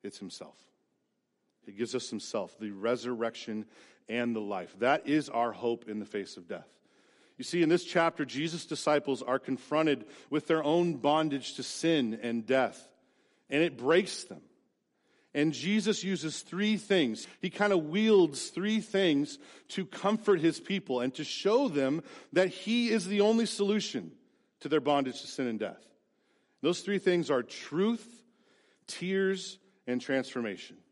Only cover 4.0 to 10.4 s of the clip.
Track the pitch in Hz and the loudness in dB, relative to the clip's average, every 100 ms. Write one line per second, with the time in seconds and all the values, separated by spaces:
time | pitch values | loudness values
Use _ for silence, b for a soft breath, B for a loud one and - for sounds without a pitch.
4 | _ 113 120 113 104 98 87 95 120 151 | _ -4 -2 -2 -4 -6 -8 -2 0 0
5 | - 151 143 117 117 101 120 117 - 107 | 2 0 0 -2 -2 -2 -2 -4 -6 -10
6 | 98 104 95 - 87 87 - _ b b | -6 -8 -8 -12 -12 -14 -14 _ b b
7 | b b b b 127 175 160 175 - 180 | b b b b -4 2 4 4 2 2
8 | 165 - 139 117 165 170 - 151 - 147 | 2 0 -6 -2 -4 -6 -8 -4 2 2
9 | 143 127 - 131 - 131 - 151 160 135 | 2 -4 -2 -2 -2 -8 -2 0 2 0
10 | 110 B B 151 | -2 B B -4